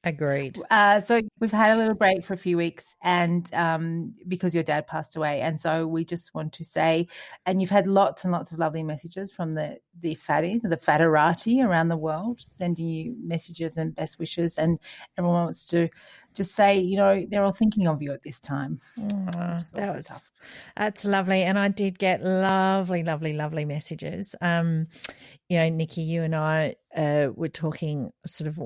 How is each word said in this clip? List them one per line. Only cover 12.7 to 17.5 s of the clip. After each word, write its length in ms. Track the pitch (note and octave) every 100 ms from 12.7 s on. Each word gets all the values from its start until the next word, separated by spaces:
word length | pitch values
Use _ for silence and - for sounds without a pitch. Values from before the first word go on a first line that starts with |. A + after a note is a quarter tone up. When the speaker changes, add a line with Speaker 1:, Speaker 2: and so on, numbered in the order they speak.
| E3 E3
Speaker 2:
you 280 | D#3+ D#3+ -
messages 540 | E3 E3 - E3 E3 E3
and 180 | D#3+
best 240 | D#3+ D#3+ -
wishes. 400 | E3 - E3+ -
And 180 | D#3+ E3 - - - -
everyone 280 | F3 F3
wants 200 | E3+ E3+ -
to 200 | E3+ E3+ - - - _
just 160 | - F#3
say, 260 | - G3+ G3+
you 200 | F3+ G3
know, 280 | G3 G3 E3+
they're 160 | G3+
all 80 | G3